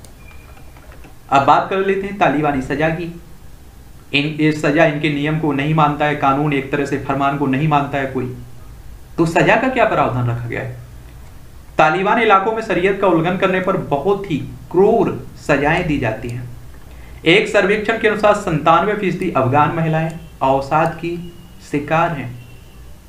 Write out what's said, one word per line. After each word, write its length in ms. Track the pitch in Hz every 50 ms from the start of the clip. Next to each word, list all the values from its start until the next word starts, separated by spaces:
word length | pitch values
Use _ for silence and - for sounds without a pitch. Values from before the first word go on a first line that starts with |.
| - - - - - - - - - - - - - - - - - - - - - - - - - -
अब 140 | 135 139 127
बात 200 | 143 156 175 170 -
कर 80 | 196 190
लेते 280 | 190 196 190 190 190
हैं 120 | 202 202 -
तालिबानी 440 | 175 151 135 147 151 147 139 131 123
सजा 260 | - 147 139 156 165
की। 320 | 165 180 170 165 170 - - - - - - - - - - - - - - - - - - - -
इन, 100 | 143 143 156 151 151
ये 120 | 156 156 151
सजा 320 | - - 151 143 165 160
इनके 280 | 160 147 147 156 156 143
नियम 240 | 143 143 151 156 160
को 120 | 160 151 139
नहीं 220 | 135 139 151 156
मानता 300 | 160 151 147 147 143 151
है, 120 | 147 143
कानून 360 | 147 143 139 135 143 151 151 143
एक 180 | 139 131 131 147
तरह 140 | 143 139
से 120 | 123 143 131
फरमान 400 | - - 135 139 139 139 143 143
को 80 | 147
नहीं 220 | 131 131 131 156 156
मानता 300 | 151 143 - - - 139
है 80 | 135
कोई, 300 | 131 - 127 123 123 - - - - - - - - - - - - - - - - - -
तो 80 | 170
सजा 300 | 165 - 180 160 175 214
का 120 | 240 262 262
क्या 160 | 254 240 214
प्रावधान 460 | - 175 151 139 123 123 123 120 120
रखा 160 | 117 117 -
गया 140 | 117 117 107
है? 160 | 120 120 - - - - - - - - - - - - - - - - - - - - - -
तालिबान 420 | 156 160 165 185 190 208 226 240
इलाकों 320 | 226 214 196 190 190 226 220
में 100 | 226 202
शरीयत 380 | - 185 - 175 196 196 196
का 60 | 208
उल्लंघन 300 | 190 170 160 160 180 190
करने 240 | 185 196 185 185 185
पर 160 | 185 196 185
बहुत 540 | - 123 - 151 139 - 196 202 196 - -
ही 80 | 160 120 120 - - - - -
क्रूर 560 | - 170 196 214 226 220 175 - - - - - - - -
सजाएं 400 | - 147 135 139 147 165 180 175
दी 120 | - 143 -
जाती 300 | 123 110 110 110 - 120
हैं। 200 | 117 120 - - - - - - - - - - - - - - - - -
एक 240 | - 170 214 - -
सर्वेक्षण 520 | - 208 190 190 208 214 - 233 226 -
के 80 | 220 214
अनुसार 260 | 208 208 214 208 202
सत्तानवे 600 | 202 - 185 160 143 - 196 214 - 190 208 202
फीसदी 360 | 196 196 180 160 - 190 170
अफगान 440 | - 135 127 123 135 147 147 160 -
महिलाएं 340 | 165 160 156 160 160 160 160 - - - - - - 131
अवसाद 520 | 135 135 139 135 - 156 156 165 165 165
की 180 | - 165 170 175 175 175 - - - - - - - - -
शिकार 400 | - 143 147 - 160 160 170 170
हैं। 200 | 160 135 120 120 120 - - - - - - - - - - - - - -